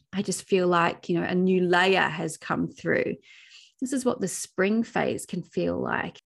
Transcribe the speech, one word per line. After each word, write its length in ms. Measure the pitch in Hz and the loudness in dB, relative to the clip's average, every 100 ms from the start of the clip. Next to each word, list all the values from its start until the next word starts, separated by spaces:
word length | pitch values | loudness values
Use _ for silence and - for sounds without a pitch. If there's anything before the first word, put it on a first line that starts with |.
| _ | _
I 120 | 190 | -6
just 240 | 202 185 - | -4 -6 0
feel 200 | 190 180 | 2 4
like, 420 | 175 170 - - | 4 2 0 -2
you 100 | 170 | -2
know, 80 | 170 | 0
a 80 | 180 | 2
new 280 | 185 185 | 4 4
layer 380 | 180 175 185 185 | 4 4 4 4
has 360 | - 156 165 - | 2 -2 -6 -6
come 300 | - - 170 | -4 -4 -4
through." 500 | - 170 - - - - - - - - _ | -4 -2 0 0 -6 -12 -20 -20 -20 -20 _
This 140 | 262 | -6
is 100 | 277 | -2
what 160 | 247 - | -2 -2
the 80 | 190 | -4
spring 560 | - - - 190 220 | -6 -8 -2 0 0
phase 420 | 226 208 - 113 - | -2 -2 -2 -4 -6
can 160 | 175 | -8
feel 360 | 156 - 175 175 | -6 -4 -2 -2
like. 400 | 64 - 170 - _ | -2 -4 -6 -12 _